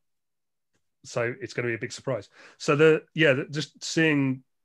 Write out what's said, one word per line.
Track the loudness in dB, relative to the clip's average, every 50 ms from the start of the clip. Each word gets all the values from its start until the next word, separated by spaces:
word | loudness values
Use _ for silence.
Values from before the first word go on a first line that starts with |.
| _ _ _ _ _ _ _ _ _ _ _ _ _ _ _ _ _ _ _ _ -18
so | -10 -6 -4 -4 -4 -6 -8
it's | -12 -12 -8
gonna | -6 -6 -4
be | -6
a | -6
big | -8 -10 -12
surprise. | -12 -8 -8 -8 -8 -8 -12 _ -20 -20 -20 -20 -6
So | -2 0 2
the, | 6 6 6 4 4 0 _ -2
yeah, | 2 2 4 2
the, | 2 -2
just | -6 -8 -8 -8 -10 _ _ -12
seeing | -4 0 2 2 2 2 2 0 0 -2 -4 -8 _ _ _ _